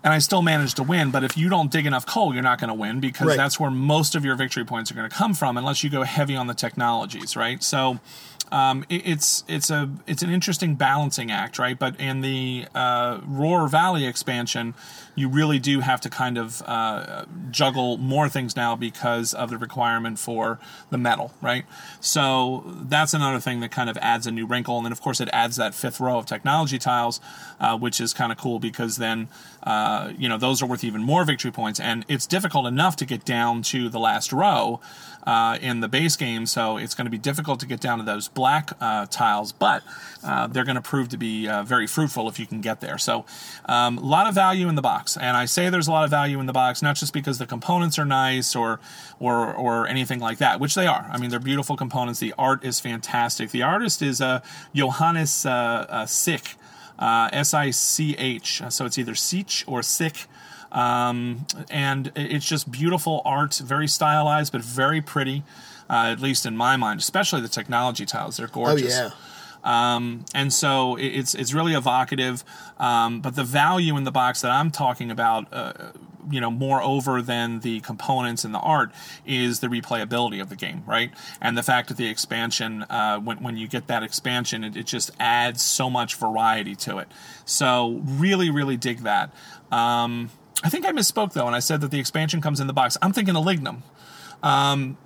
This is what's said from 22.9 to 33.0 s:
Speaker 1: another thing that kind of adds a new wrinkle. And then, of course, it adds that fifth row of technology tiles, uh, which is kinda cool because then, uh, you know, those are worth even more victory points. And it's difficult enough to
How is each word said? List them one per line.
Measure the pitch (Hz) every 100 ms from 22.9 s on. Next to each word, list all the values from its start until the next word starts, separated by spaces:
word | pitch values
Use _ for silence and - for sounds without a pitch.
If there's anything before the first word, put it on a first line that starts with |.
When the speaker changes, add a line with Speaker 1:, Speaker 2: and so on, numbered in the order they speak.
| 151 156
Speaker 1:
another | 156 139 127
thing | 127 120
that | 117
kind | - 120
of | 110
adds | 117 117 113
a |
new | 113 110
wrinkle. | 123 120 120
And | 117
then, |
of | 117
course, | - 123
it | 120
adds | 117 117 120
that | 110
fifth | - 127 -
row | 127 123
of | 110
technology | 110 135 151 151 131
tiles, | 131 123 117 117 - - - -
uh, | - 113
which | 120 -
is | 117
kinda | - 123
cool | 110 131 117
because | 117 - 117 110
then, | 113 113 110 - - -
uh, | - 107 107 107 101 101
you | 123
know, | 110
those | 127 131
are | 127
worth | 123
even | 120 107
more | 117 165
victory | 160 131 123
points. | 117 110 104
And | 117 117 107
it's | 139 -
difficult | 180 190 143 123
enough | 127 180
to | 156